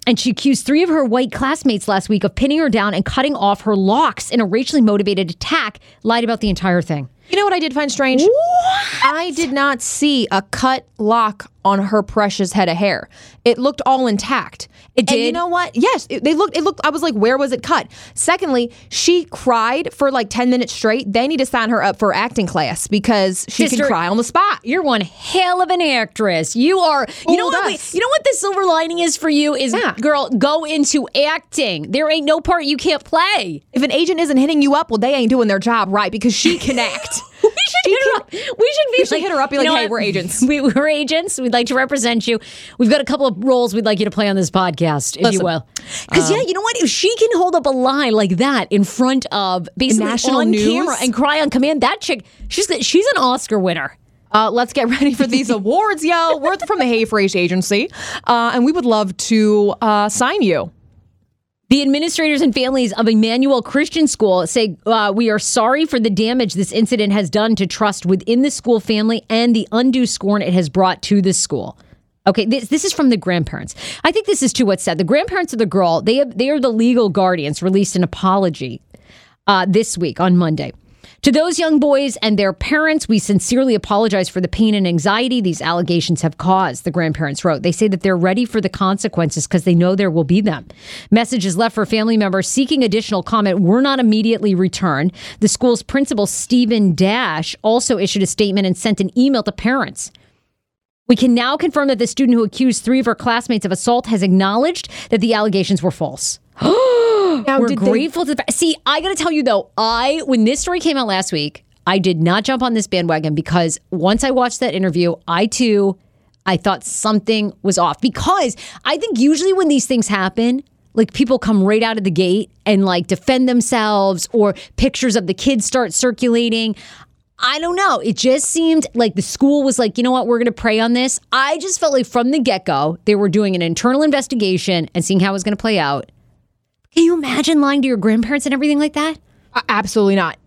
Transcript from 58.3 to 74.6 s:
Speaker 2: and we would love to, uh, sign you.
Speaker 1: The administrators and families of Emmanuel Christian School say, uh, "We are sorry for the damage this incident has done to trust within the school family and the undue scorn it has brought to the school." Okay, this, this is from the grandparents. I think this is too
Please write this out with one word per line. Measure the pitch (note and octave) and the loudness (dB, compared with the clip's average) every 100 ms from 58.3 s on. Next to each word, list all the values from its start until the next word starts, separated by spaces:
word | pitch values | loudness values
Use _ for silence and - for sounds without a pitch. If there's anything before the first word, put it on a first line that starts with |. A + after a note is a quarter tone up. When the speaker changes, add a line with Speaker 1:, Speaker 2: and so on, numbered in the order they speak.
| A#3+ A#3 | 0 2
Speaker 2:
and | B3 | 2
we | B3+ | 2
would | E4+ A#3+ | 2 0
love | G#3+ G3 F3+ | 0 0 -6
to, | - A3 G#3+ G#3 G3+ - | 0 2 4 4 2 0
uh, | A3 G#3 G#3 | 0 0 0
sign | G#3 B3+ G4+ | 0 -2 2
you. | G#3 D3+ - _ _ _ _ _ _ _ _ _ - | 2 0 -4 _ _ _ _ _ _ _ _ _ 2
Speaker 1:
The | C4+ | 2
administrators | C4+ D4 E4 - D#4 C#4+ | 4 0 -2 0 0 2
and | D4+ | 2
families | C4 B3+ C4+ A#3 | 2 0 0 -2
of | G#3 A3+ | 0 2
Emmanuel | A3 A3 B3 C#4 B3+ | 4 2 2 2 0
Christian | - C#4 D4 E4 D4+ | 0 -2 -2 0 0
School | - G#3 F3+ E3 | 2 2 2 0
say, | B3 G#3+ D#3+ G#3+ | 0 -2 -4 -2
uh, | A3+ G#3 | 0 0
"We | G3+ A3+ | 0 0
are | G#3+ | 0
sorry | - A#3+ A3 C#4+ | -2 0 2 2
for | D#4+ B3 | 0 0
the | A3 | 0
damage | F#3 A3 B3+ G#3 | 0 0 0 -2
this | F3+ F3+ | -2 -2
incident | A3 A3+ A#3 G#3 | 0 0 2 0
has | G3+ F3 | 0 0
done | G#3+ A3+ G#3+ | 0 0 0
to | F#3+ | -2
trust | - G#3 - F3 | 0 -2 -2 0
within | F#3 - A#3+ | 0 2 2
the | C#4+ | 2
school | - A#3+ A3+ | -2 0 0
family | - G#3+ A3 A#3 - | 2 0 0 -2 -2
and | A3+ A#3+ | 0 2
the | A3+ - | 2 0
undue | A3+ C4 B3+ A#3+ | 0 2 2 0
scorn | - G3 G#3 | -2 0 0
it | F3+ | 2
has | F3+ D#3 | 0 2
brought | F#3 F#3 - | 2 2 0
to | - G3+ | 2 2
the | F#3+ | 2
school." | - - C3+ F#2+ - _ - _ _ | 0 -2 -4 -8 -14 _ -20 _ _
Okay, | G3 G3 | 0 0
this, | A3 C4+ G3+ | 0 -2 0
this | D#4 | -2
is | G4 | -2
from | - C4+ | 0 2
the | G#3+ | 2
grandparents. | F#3 F3 D3 - - - - - | 0 -2 -2 -8 -12 -14 -14 -2
I | D#4 | -2
think | G#4+ G#4 | 0 -2
this | - | 0
is | C4 | 0
too | - | 0